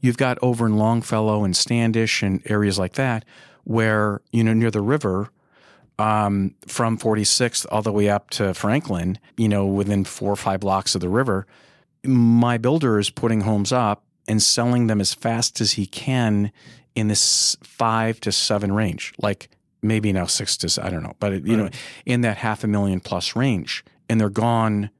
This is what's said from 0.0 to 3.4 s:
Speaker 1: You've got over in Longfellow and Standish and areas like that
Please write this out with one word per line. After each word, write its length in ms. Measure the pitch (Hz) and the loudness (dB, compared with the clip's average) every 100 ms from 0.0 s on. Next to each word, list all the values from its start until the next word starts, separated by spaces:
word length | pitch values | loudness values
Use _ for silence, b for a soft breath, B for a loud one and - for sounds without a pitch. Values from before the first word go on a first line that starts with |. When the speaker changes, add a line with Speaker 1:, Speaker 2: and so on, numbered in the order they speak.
Speaker 1:
You've 160 | 127 120 | 0 0
got 200 | 131 123 | 0 0
over 240 | 127 117 117 | 0 2 2
in 100 | 107 | 2
Longfellow 640 | 110 117 - 110 107 107 | 2 2 0 0 2 2
and 120 | 101 87 | 0 0
Standish 640 | - 120 117 113 113 - | 0 2 2 2 0 0
and 200 | 101 95 - | 0 -2 0
areas 320 | 107 104 98 | 0 2 0
like 160 | 92 | -4
that 320 | - 135 113 - B | -2 -2 -2 -6 B